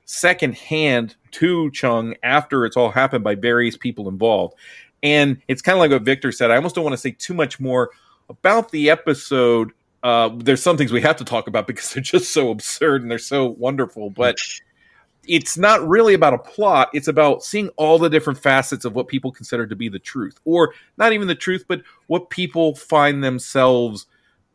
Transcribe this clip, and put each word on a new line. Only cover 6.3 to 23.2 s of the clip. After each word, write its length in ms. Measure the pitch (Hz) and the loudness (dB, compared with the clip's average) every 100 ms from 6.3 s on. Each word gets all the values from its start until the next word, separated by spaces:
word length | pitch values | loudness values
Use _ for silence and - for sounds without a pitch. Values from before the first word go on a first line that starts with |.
said. 180 | - 120 | -2 2
I 60 | 117 | 2
almost 180 | 165 170 | 2 -4
don't 80 | |
wanna 140 | 156 131 | -4 -4
say 140 | 139 | -8
too 220 | - - | -10 -10
much 260 | 175 143 - | -4 -4 -4
more 320 | 131 127 120 - _ _ _ | -4 -2 -2 -6 _ _ _
about 420 | - 185 220 220 | -2 2 2 0
the 180 | 156 147 | 0 2
episode. 840 | 160 - 139 - 135 123 117 110 _ _ _ | 2 0 -4 -2 2 4 2 0 _ _ _
Uh, 260 | 123 120 113 117 | 0 2 2 0
there's 260 | 117 160 | 0 2
some 140 | 180 165 | 2 0
things 140 | 135 | 0
we 100 | 117 | 2
have 140 | 151 160 | 0 0
to 60 | 120 | -2
talk 220 | 120 110 | -4 -2
about 180 | 110 101 | -4 -6
because 240 | 113 - | -10 -10
<laughs> 40 | |
they're 100 | - | -10
just 300 | 131 180 180 | -2 -2 0
so 160 | 160 127 | 0 0
absurd 500 | 107 - - 160 139 | -2 -8 -2 0 0
and 60 | 120 | -2
they're 80 | 117 | -8
so 280 | - 139 131 117 | -4 -2 -2 -4
wonderful, 520 | 120 135 127 - 104 | -6 -4 -6 -6 -14
but 280 | 98 123 117 - - _ _ _ _ _ _ - | -2 -2 -2 -8 -14 _ _ _ _ _ _ -2
it's 300 | 165 - 156 | -2 -2 0
not 300 | 202 214 156 | 2 4 4
really 260 | 196 226 | 4 4
about 200 | 185 156 | 6 4
a 40 | 123 | 2
plot. 500 | - - 208 156 127 | -6 -2 2 2 2
It's 140 | 147 143 | -2 -2
about 360 | 147 151 139 | 2 2 2
seeing 260 | - 208 202 - | -4 -6 -6 -2
all 200 | 156 160 | 2 4
the 120 | 165 | 4
different 300 | 151 151 131 | 2 0 -2
facets 440 | 143 135 - 135 123 | 2 2 0 -6 -8
of 80 | 110 | -6
what 120 | 123 | -6
people 240 | 131 131 | -6 -8
consider 340 | - 113 120 113 | -12 -8 -6 -6
to 80 | 104 | -8
be 120 | 117 | -10
the 120 | 98 | -10
truth, 400 | - 139 98 - - | -12 -10 -10 -8 -2
or 280 | 170 160 - _ - | 2 2 0 _ 0
not 160 | 226 | 2
even 140 | 220 196 | 2 -2
the 80 | 170 | -4
truth, 300 | - 185 - | -4 -6 -4
but 160 | 180 - _ _ | -8 -8 _ _
what 220 | 170 175 | -4 -4
people 460 | - 180 165 160 143 | -6 -4 0 0 0
find 480 | - 156 147 143 | 0 2 4 2